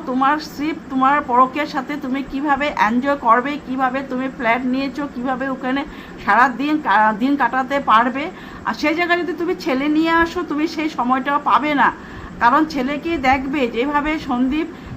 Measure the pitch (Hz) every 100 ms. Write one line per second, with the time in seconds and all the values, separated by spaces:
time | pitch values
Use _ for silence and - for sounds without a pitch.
0 | 311 254 269 302 - - 302 - - 262
1 | 262 294 285 247 254 285 294 294 254 294
2 | 262 269 277 269 302 277 294 - 208 240
3 | 277 285 254 233 269 294 - 262 262 262
4 | 269 254 262 254 233 240 254 262 277 277
5 | 285 247 254 254 269 254 277 277 285 -
6 | - - - 208 262 220 294 302 247 202
7 | 214 208 262 277 254 262 254 277 220 220
8 | 247 262 320 - - - - 226 302 320
9 | 339 349 330 302 339 370 - 262 294 302
10 | 330 330 330 359 339 294 311 320 311 -
11 | 247 262 269 285 285 220 294 285 208 -
12 | - - - - 233 285 302 277 254 294
13 | 330 330 262 269 269 294 233 214 277 294
14 | 294 311 269 247 262 302 330 - -